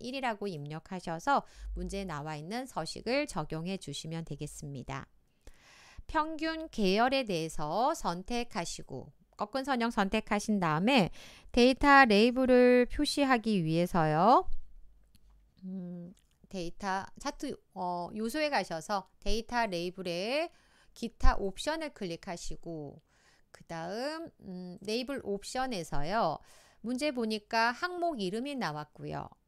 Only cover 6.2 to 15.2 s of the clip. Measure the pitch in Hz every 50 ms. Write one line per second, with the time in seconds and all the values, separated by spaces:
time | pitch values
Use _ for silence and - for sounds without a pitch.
6.2 | 302 311 320 294 311 320 320 320 320 320 - - 208 185 190 208 233 262 269 269
7.2 | 262 208 185 160 160 160 - - 151 151 160 202 240 285 330 - - 190 170 175
8.2 | 190 - 240 240 240 - - 202 170 - - - - - 135 127 - 147 - _
9.2 | _ _ _ - 208 214 - 262 269 285 277 240 233 233 233 226 196 196 - 220
10.2 | - - 214 208 - - 214 202 180 160 151 156 185 226 285 262 180 - - -
11.2 | - - - - - - - 247 240 254 262 - - 285 277 277 269 233 208 196
12.2 | 220 247 240 254 262 247 254 247 247 247 247 247 247 240 - - 294 285 - 294
13.2 | 285 262 262 240 214 226 214 190 165 156 160 165 175 180 - 185 160 156 151 156
14.2 | 175 214 262 339 370 - - - - - - - - - - _ _ _ _ _